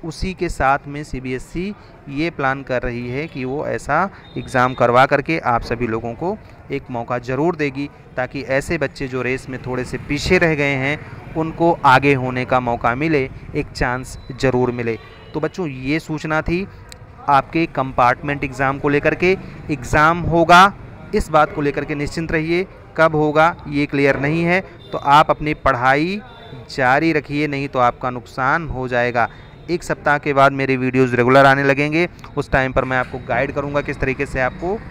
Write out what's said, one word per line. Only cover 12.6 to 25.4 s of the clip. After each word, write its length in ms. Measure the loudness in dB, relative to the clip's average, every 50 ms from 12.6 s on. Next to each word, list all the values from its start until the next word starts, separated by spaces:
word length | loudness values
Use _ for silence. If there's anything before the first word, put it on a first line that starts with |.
| 0 0 -4 0 0 -2 0
मिले, 340 | 0 -2 0 0 0 0 -2 -8 -14 -16 -8 -8
एक 120 | -6 -8
chance 520 | -6 -4 -4 -2 -2 -2 -4 -6 -10 -14 -16 -14 -14 -10 -2
ज़रूर 300 | 0 2 2 2 2 0
मिले। 280 | 0 -2 -4 -4 -4 -6 -8 -18 -20 -20 -20 -10 -8
तो 60 | -6
बच्चों, 280 | -6 -4 -4 -6 -6
ये 320 | -6 -6 -8 -4 -2 -4 -4
सूचना 420 | -4 -6 -8 -6 -4 -2 -2 -2
थी 260 | 0 0 -2 -2 -4 -6 -12 -20 -20 -20 -20 -20 -20 -20 -20 -10 0 4
आपके 360 | 4 4 2 2 -2 -2 -2
compartment 760 | 0 -2 -4 -4 -2 2 2 4 4 4 2 -2 -6 -4 -4 -6
exam 360 | -8 -4 -2 -2 -2 -2 -2
को 100 | -2 0
लेकर 260 | 0 2 2 0 0
के। 220 | 2 2 2 2 0 -4 -16 -16 -16 -8 -8
Exam 480 | -8 -6 -4 0 4 4 6 6 4 2
होगा, 540 | 0 0 2 2 6 8 10 10 10 8 4 -2 -18 -20 -20 -20 -14 -4 -2
इस 140 | -2 -2 2
बात 240 | 4 4 4 4 0
को 60 | -2
लेकर 240 | -2 -2 -2 -2 -4
के 100 | -4 -4
निश्चिंत 360 | -4 -4 -6 -4 -6 -4 -2
रहिए। 360 | -2 -2 0 0 0 0 -2 -4 -10 -20 -20 -12 2
कब 180 | 2 4 4 4
होगा, 400 | 2 0 2 4 4 4 4 2 -2 -10
ये 180 | -6 -2 -2 -2
clear 340 | 0 0 2 4 4 2 2
नहीं 240 | 0 0 0 0 0
है, 180 | 2 0 0
तो 360 | -2 -4 -18 -20 -14 -10 -10
आप 320 | -4 2 6 6 6 6 6
अपनी 240 | 2 -2